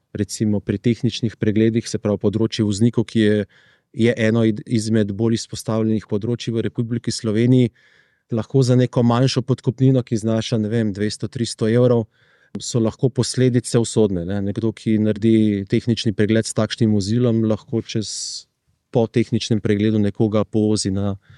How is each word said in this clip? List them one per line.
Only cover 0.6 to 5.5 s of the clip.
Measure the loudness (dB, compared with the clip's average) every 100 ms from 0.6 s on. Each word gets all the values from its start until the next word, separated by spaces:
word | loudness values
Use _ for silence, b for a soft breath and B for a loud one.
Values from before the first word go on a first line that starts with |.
| -2 -2
tehničnih | 0 0 -2 -2 -6 -2
pregledih, | 0 2 2 0 -4
se | -4
pravi | -4 -2
področje | 0 0 -2 0 -2
voznikov, | 2 2 2 -2
ki | 0
je, | 2 2 -2 b b b _ 0 0
je | 2
eno | 2 2 2
id-, | -2 -2
izmed | -2 0 0 0
bolj | -2 -2 -2
izpostavljenih | -6